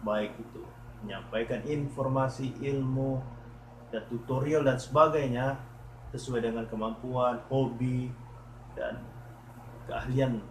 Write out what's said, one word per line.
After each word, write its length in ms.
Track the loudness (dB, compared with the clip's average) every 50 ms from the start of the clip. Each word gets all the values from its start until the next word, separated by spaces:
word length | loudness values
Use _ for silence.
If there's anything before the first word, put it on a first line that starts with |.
| 0
baik 320 | 2 2 2 2 0 -4
itu 240 | -8 -12 -12 -10 -12 -12 -12 -14 -16 -16 -16 -14 -12 -10 -8
menyampaikan 560 | -8 -10 -10 -4 0 0 0 2 0 -2 0
informasi, 960 | 0 0 0 0 -2 0 0 0 2 4 4 4 2 0 -2 -4 -4 -2 -2
ilmu, 640 | -2 0 0 2 2 2 2 2 2 2 0 0 -2 -6 -10 -12 -14 -14 -16 -16 -18 -18 -18 -18 -12 -6
dan 160 | -6 -6 -4 -4
tutorial 560 | -6 -6 -2 0 0 2 2 4 4 6 6 6
dan 80 | 4
sebagainya 800 | 4 0 2 8 8 8 10 8 4 2 4 2 2 2 2 0 -2 -6 -12 -14 -16 -16 -16 -16 -14 -14 -10
sesuai 320 | -8 -8 -4 0 0 2 2
dengan 240 | 2 0 0 -2 -4
kemampuan, 720 | -2 -2 -2 -2 -2 -4 -6 -2 2 4 4 4 4 2 -2 2
hobi, 640 | 4 4 4 4 2 0 0 2 2 2 0 -2 -6 -8 -12 -14 -14 -16 -16 -16 -16 -16 -14 -12 -8
dan 240 | -6 -4 -4 -4 -6 -10 -12 -14 -14 -14 -16 -16 -16 -16 -16 -16 -16 -16 -16 -14 -14 -10 -8
keahlian 560 | -6 -6 -2 0 4 4 4 4 4 0 -4 -8